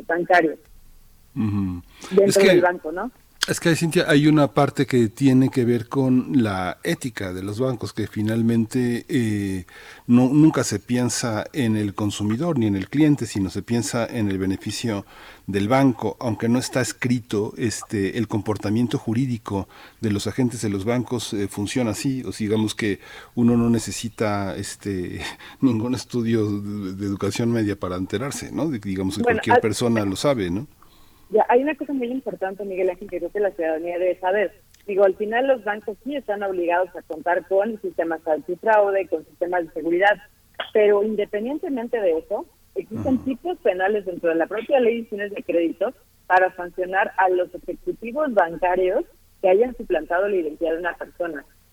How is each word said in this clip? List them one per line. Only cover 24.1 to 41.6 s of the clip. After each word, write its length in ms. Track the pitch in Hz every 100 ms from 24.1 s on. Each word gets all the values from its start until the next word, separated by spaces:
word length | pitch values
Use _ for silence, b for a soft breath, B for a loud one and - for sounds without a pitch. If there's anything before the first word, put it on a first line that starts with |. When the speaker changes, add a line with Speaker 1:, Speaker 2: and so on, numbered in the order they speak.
| - 110 101 98 90
Speaker 2:
este, 640 | 98 - 101 95 90 92 B B
<laughs> 200 | B B
ningún 340 | 135 110 117
estudio 560 | 123 - 123 113 113 107
de, 440 | 104 101 104 98 95
de 100 | 101
educación 460 | 98 98 - 117
media 240 | 117 104 98
para 180 | 92
enterarse, 560 | 90 92 104 139 - -
¿no? 180 | 67 151
De, 120 | 123
digamos 360 | 101 95 95 -
que 60 |
Speaker 1:
Bueno, 140 | 240 220
Speaker 2:
cualquier 180 | -
Speaker 1:
al 80 | 247
Speaker 2:
persona 420 | 113 104 120 113
lo 120 | 101 95
sabe, 340 | 147 131 92
¿no? 160 | 90 151 - b b b b -
Speaker 1:
Ya, 160 | 208 -
hay 120 | 240
una 140 | 285
cosa 180 | 311 294
muy 140 | 277 240
importante, 580 | 262 226 185 190 196
Miguel 240 | 202 180 185
Ángel, 220 | 180 202
que 80 | 175
creo 140 | 170
que 80 | 208
la 100 | 202
ciudadanía 480 | 185 160 160 170 175
debe 180 | 180 175
saber. 400 | 185 202 185 - _ _ -
Digo, 160 | 190
al 140 | 196 190
final 320 | 214 233 269
los 160 | 262
bancos 320 | 202 208 214 202
sí 100 | 254
están 300 | 285 233 208
obligados 440 | 196 190 170 175 185
a 80 | 165
contar 460 | - 160 175 180 160
con 340 | 190 208 214
sistemas 420 | 190 165 165 160 -
antifraude, 800 | 156 - 175 220 214 202 196 180
con 160 | 160
sistemas 400 | 156 - 175 180 160
de 60 |
seguridad, 500 | 165 156 175 202 208 - _ _ - -
pero 300 | 220 208 202
independientemente 1000 | 214 208 202 208 226 302